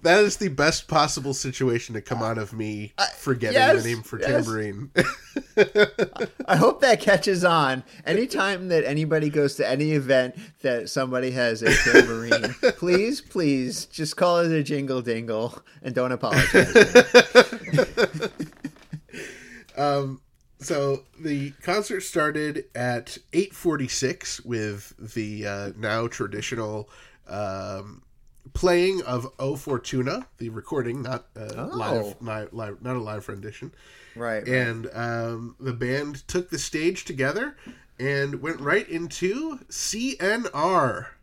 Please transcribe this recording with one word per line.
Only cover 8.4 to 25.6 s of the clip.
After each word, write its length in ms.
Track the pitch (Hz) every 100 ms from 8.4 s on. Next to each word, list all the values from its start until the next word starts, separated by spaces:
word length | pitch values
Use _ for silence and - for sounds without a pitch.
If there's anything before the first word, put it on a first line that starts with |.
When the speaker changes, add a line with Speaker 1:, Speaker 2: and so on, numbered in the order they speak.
| 196 190 185
Speaker 2:
that 180 | 165 127
anybody 460 | 147 156 156 151
goes 240 | 147 143 -
to 120 | 113
any 260 | 135 151
event 420 | 151 131 131 127 127 - _
that 280 | 135 120 -
somebody 420 | - 131 127 127
has 320 | 127 120 110
a 100 | 110
tambourine, 800 | - - 120 113 113 117 294 -
Speaker 1:
<laughs> 240 | - 254 -
Speaker 2:
please, 420 | 175 180 214 285
please, 680 | - - 160 135 127 - -
just 280 | - 151 -
call 240 | 180 175
it 120 | 170
a 100 | 160
jingle 400 | 139 147 139 131
dingle 560 | 120 113 117 110 117 - _ -
and 140 | 131 123
don't 160 | 127
apologize. 600 | 127 120 117 131 226 165
Speaker 1:
<laughs> 1600 | 233 202 240 - 247 - 233 - 233 - 151 - - 220 156 226 - - - 277 - - 156 _ - - - - - - -
Um, 460 | 143 143 135 131 _ _ _ _
so 440 | 139 151 139 139 - _
the 320 | 160 143 143 143
concert 380 | - 196 208 190
started 640 | - 170 151 151 151 151 - -
at 420 | 123 120 117 - _
eight 200 | 170 185
forty-six 840 | - 175 151 127 - 131 - - - -
with 480 | 117 107 101 - - 110 117
the, 300 | 107 107 101
uh, 240 | 101